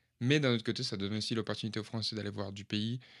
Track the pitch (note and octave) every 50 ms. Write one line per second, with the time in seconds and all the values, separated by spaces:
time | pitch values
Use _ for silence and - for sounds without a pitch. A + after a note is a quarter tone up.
0 | _ _ _ - A#2+ B2 D3 D3+ C#3+ B2+ A#2+ A2+ - A#2 A2 - B2+ - A2 F#2+
1 | G2 G2 G#2+ G#2+ G#2 - A#2+ A2+ G2+ - G#2+ - - A2 - A2 G#2 - - A2+
2 | G#2 - A2 G#2 G#2 G#2 G2 G2+ G2 G2 G2 G2+ G2+ - G#2+ G#2 G#2+ A2+ B2 B2+
3 | - - - -